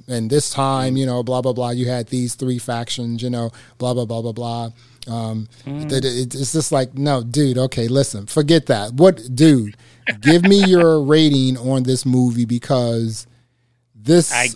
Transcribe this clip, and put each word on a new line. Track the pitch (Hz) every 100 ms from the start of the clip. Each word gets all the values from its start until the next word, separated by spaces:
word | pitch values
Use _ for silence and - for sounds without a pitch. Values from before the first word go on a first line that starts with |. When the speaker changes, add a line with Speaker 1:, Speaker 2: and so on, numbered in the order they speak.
| -
Speaker 1:
and | 120 113
this | 147 -
time, | - 135 135 131 131
you | 131
know, | 123
blah, | 123 127
blah, | 127
blah, | 120 123
you | 123 123
had | 123 113
these | 127 123 -
three | 127 123
factions, | - 120 120 - 117 117
you | 123
know, | 120 117 - - -
blah, | 123
blah, | 123
blah, | 113 113
blah, | 117
blah." | 110 120 117 117 117 _ - -
Um, | 117 110 110 110 _
Speaker 2:
Mm. | 135 143 151
Speaker 1:
that | 135
it, | 131 123 123
it's | 127 135
just | 156 139
like, | 143 127
"No, | 135 147 135
dude, | 117 143 143 123
okay, | 131 - 117
listen, | 131 - 104 101
forget | 156 147 165 131
that. | 113 104
What, | 127 185 - 127
dude, | 127 160 135 104 - _ _ - 107
give | 135 170
me | 190 202
your | 190 180 165 160
Speaker 2:
<laughs> | 139
Speaker 1:
rating | 156 156 139 131 127
on | 127 135
this | 127 127 131
movie | 127 123 117 113
because | 120 - 131 120 117 113 110 - _ _ _ _ _ _
this, | 110 110 170 -
Speaker 2:
I, | 123 123